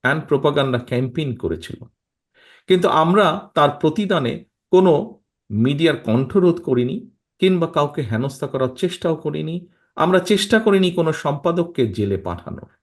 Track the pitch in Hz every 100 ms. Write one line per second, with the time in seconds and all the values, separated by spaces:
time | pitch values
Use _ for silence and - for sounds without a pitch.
0 | 127 156 - 143 147 143 135 123 - 123
1 | 127 123 143 113 82 80 - - - _
2 | _ _ _ _ _ _ - 180 - 156
3 | 165 202 180 151 - - 147 143 156 185
4 | 196 175 120 - - _ _ 180 185 147
5 | 214 - _ _ _ 104 123 147 160 123
6 | - 117 135 202 180 170 - 123 123 185
7 | - _ _ _ 185 185 165 151 147 156
8 | 117 113 135 - 143 135 127 127 175 -
9 | 175 160 151 151 156 175 - _ _ -
10 | 160 185 180 196 - 220 220 196 185 175
11 | 160 151 147 143 170 170 170 - 113 98
12 | 98 95 90 85 - - - _